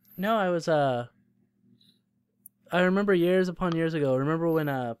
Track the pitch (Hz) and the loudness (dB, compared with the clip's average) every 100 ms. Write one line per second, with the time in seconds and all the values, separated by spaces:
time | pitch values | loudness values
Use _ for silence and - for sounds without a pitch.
0 | _ - 202 226 185 175 165 156 139 120 | _ -6 -2 0 0 0 0 2 2 0
1 | 120 _ _ _ _ _ _ _ _ _ | -6 _ _ _ _ _ _ _ _ _
2 | _ _ _ _ - _ - 175 185 190 | _ _ _ _ -20 _ -4 0 2 2
3 | 208 185 175 185 185 170 185 165 165 160 | 2 2 2 2 0 -2 -4 -2 -2 0
4 | 139 131 143 165 165 160 147 135 120 117 | 0 0 0 0 0 0 0 -2 -4 -8